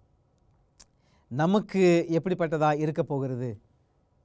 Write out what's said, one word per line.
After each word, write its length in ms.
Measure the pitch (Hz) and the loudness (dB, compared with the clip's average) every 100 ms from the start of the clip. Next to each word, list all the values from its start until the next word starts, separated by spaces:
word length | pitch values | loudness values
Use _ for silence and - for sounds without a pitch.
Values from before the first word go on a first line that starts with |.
| _ _ _ _ _ _ _ _ - _ _ _ - | _ _ _ _ _ _ _ _ -20 _ _ _ -10
நமக்கு 800 | 127 160 202 202 196 180 170 170 | -2 0 0 0 2 4 4 2
எப்படிப்பட்டதா 680 | 165 185 175 165 156 151 151 | -2 -2 -2 -2 0 2 2
இருக்க 260 | 156 151 | -2 -2
போகிறது? 560 | 147 143 135 127 123 107 _ _ _ _ _ _ | -4 -4 -4 -4 -6 -10 _ _ _ _ _ _